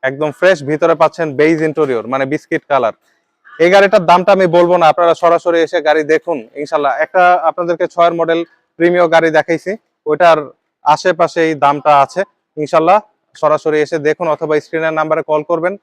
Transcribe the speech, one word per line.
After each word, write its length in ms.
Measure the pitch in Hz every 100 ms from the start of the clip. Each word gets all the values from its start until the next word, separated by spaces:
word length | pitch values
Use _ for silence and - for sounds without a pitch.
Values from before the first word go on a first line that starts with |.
একদম 280 | 131 135 151 139
ফ্রেশ। 200 | 180 185 139
ভিতরে 240 | 151 165 156
পাচ্ছেন 260 | 160 - 160 135
বেইজ 200 | 151 165 156
ইন্টেরিয়র, 360 | 151 147 120 110
মানে 120 | 135 135
বিস্কিট 300 | 147 _ 160 _
কালার। 240 | 139 117 - _ _ _ _ _ -
এই 60 | 170
গাড়িটার 300 | 196 196 214 170
দামটা 200 | 175 185 190
আমি 100 | 185 165
বলবো 180 | 175 175
না, 60 | 165
আপনারা 220 | 151 170 160
সরাসরি 360 | 175 170 180 170 160
এসে 120 | 175 151
গাড়ি 140 | 151 151
দেখুন 260 | 156 170 156 113 139
ইনশাল্লাহ। 300 | 143 160 143 127
একটা 180 | 156 190 180 180 165
আপনাদেরকে 380 | 151 175 170 175
ছয়ের 200 | - 170 170
মডেল 200 | 165 165 165 _ _ _
প্রিমিও 280 | 170 175 170
গাড়ি 140 | 165 165 156
দেখাইছি, 340 | 147 160 - 214 _ _ -
ওইটার 320 | 151 175 156 143 _ _ _
আশেপাশে 560 | - 151 190 170 165 - 160
এই 40 | 156
দামটা 280 | 143 147 151 147
আছে। 160 | 135 - 196 _ _ -
ইনশাল্লাহ 420 | 151 165 160 202 - _ _ _
সরাসরি 420 | 156 151 160 151
এসে 120 | 147 165 147
দেখুন 180 | 156 170
অথবা 180 | 147 156 151
স্ক্রিনের 300 | - 165 160 160
নাম্বারে 240 | 156 160 -
কল 120 | 151 147
করবেন 240 | 170 170 202